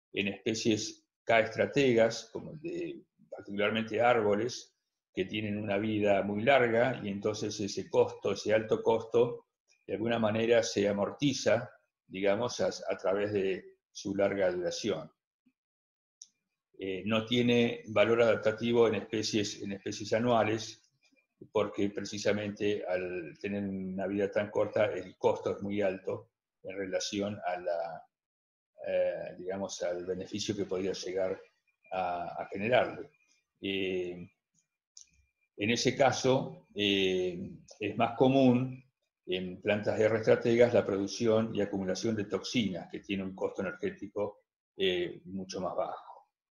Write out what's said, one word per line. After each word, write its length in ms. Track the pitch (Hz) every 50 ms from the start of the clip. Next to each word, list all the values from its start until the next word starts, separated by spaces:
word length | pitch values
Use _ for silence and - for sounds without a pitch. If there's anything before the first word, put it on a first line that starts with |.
| _ _ -
en 160 | 101 101 98
especies 760 | 98 - - 110 110 - - 120 107 101 - - - - _ _ _ _ _
K 160 | - 113 113
estrategas, 920 | 110 110 - 113 101 101 - 147 139 131 117 113 113 113 - - - - -
como 200 | - - 82 78
el 80 | -
de, 420 | - 170 175 - 85 78 - - - _ _ _ - _
particularmente 720 | - 92 98 - 101 98 101 104 107 113 110 110 101 107
árboles, 760 | 117 120 123 117 104 104 101 104 117 123 - - - - _ _ _ _ _ _ _ _ _
que 140 | 98 92
tienen 320 | 95 101 107 107 104 104 104
una 200 | 104 104 98 98
vida 440 | 110 110 107 104 104 101 101 98 95
muy 200 | 101 104 104 110
larga 580 | 131 139 131 123 117 113 117 120 131 123 - 101
y 40 | 104
entonces 520 | 98 101 - 107 104 104 117 104 - -
ese 300 | 104 98 - 98 92 -
costo, 420 | - 123 117 101 - - - 104 98
ese 220 | - - 104 104
alto 280 | 113 110 - 120 107 -
costo, 640 | 117 113 113 - - - 117 123 123 - - - _ _ _ _ _ _ _ _
de 80 | - 98
alguna 240 | 98 107 117 117 113
manera 440 | 113 104 107 110 113 113 117 117 110
se 260 | - - 107 101 101
amortiza, 840 | 101 101 101 98 - - 143 143 123 - - 113 104 117 123 - - _ _ _ _ _ _
digamos, 540 | _ - 95 98 98 98 107 120 123 - -
a, 80 | 98 90
a 280 | - - - 95 98
través 360 | - - 92 95 101 104 107 107
de 460 | 98 95 95 92 90 - - - _ _ _ _
su 220 | - - 101 95
larga 360 | 95 98 101 101 98 95 90
duración. 600 | 90 90 87 85 85 - - 107 90 78 76 - _ _ _ _ _ _ _ _ _ _ _ _ _ _ _ _ _ _ _ _ _ _ - - _ _ _ _ _ _ _ _ _ -
Eh, 220 | 95 95 95 92 90
no 220 | 104 113 110 110
tiene 560 | 110 123 123 120 120 120 120 117 117 - - - 113
valor 340 | 107 104 104 110 117 117 120
adaptativo 640 | 113 104 101 - 110 107 - 120 120 120 117 117
en 80 | 110 107
especies, 680 | 101 104 - - 110 107 - - 107 101 104 - - 104
en 100 | 101 98
especies 400 | - - 107 104 - 107 104 113
anuales, 760 | 110 120 123 117 113 107 107 107 110 - - - - _ _ _ _ _ _ _ _ _ _ _ _ - -
porque 400 | - 214 202 - - - 101 101
precisamente 920 | - 117 101 98 107 101 - 107 104 104 107 101 101 - 107 104 104 104 -
al 500 | - 92 92 92 90 90 90 82 73 76 -
tener 240 | - 101 101 101 101
una 420 | 98 95 95 95 92 92 98 95
vida 240 | 95 101 101 101 98
tan 180 | - 107 104 101
corta, 340 | - 107 104 104 - 113 104
el 300 | 104 85 92 90 90 -
costo 400 | _ - 117 104 - - 107 92
es 60 | - 98
muy 200 | 101 101 104 101
alto 480 | 95 92 95 - 101 107 110 - _ _ _ _ _ _ _ -
en 140 | 95 95
relación 600 | 98 98 92 92 90 - - 104 101 98 104 107 104 -
a 140 | 87 90 90
la, 440 | - - 85 82 82 85 80 - - _ _ _ _ _ _ _ _ _ _ _ _ _ _ - -
eh, 480 | 98 95 90 90 90 87 82 85 87 - -
digamos, 440 | 90 92 95 98 98 90 - - 87
al 240 | 87 90 90 87
beneficio 500 | 92 90 90 - - - 104 - - 104
que 100 | 101 95
podría 260 | - 95 92 98 92 90
llegar 480 | - - 90 90 95 92 95 95 - - - _ _ _ _ _ _ _ _
a, 520 | 95 92 90 180 175 85 85 - - - 90
a 40 |
generarle. 640 | - - 95 101 117 127 113 - 117 82 80 - - _ _ _ _ _ _ _ _ _ _
Eh, 680 | 98 98 98 98 95 92 92 92 90 87 87 87 87 - _ _ _ _ _ _ _ _ _ _ _ _ _ - - _ _ _ _ _ _ _ _ _ _
en 140 | - 101 110
ese 260 | 120 - - 131 123
caso, 720 | - 139 127 127 - - 131 127 139 - - - - - _ _
eh, 800 | 101 104 101 98 98 95 92 92 92 90 90 87 90 98 - - - - - - -
es 160 | 104 101 -
más 200 | 113 113 113 -
común 680 | - 139 131 135 135 135 127 123 123 131 131 127 - - _ _ _ _ _ _ _ _
en 340 | - 90 92 92 90 90 -
plantas 380 | - 104 104 104 - 110 98 107
R 200 | 110 107 113 107
estrategas 540 | - 127 120 - - 120 117 117 120 117 117
la 140 | 101 -
producción 640 | - 101 98 98 98 - - 117 113 107 110 113 113 107
y 80 | 104
acumulación 540 | 101 - - 95 95 92 92 - - 113 110
de 120 | 107 98
toxinas, 600 | - - 95 - - - 127 110 95 92 85 90 -
que 120 | - -
tiene 240 | - - 101 98 95
un 100 | 95 95
costo 280 | - 98 95 - - 98
energético, 800 | 90 - - - 95 92 - 101 101 - 104 104 104 - _ _ _ _ _ _ _ _
eh, 440 | - 95 95 90 87 87 82 - - -
mucho 360 | 87 92 95 92 92 95 95
más 140 | 92 87 85
bajo. 320 | - - - - - - - - - - _ _ _ _ _ _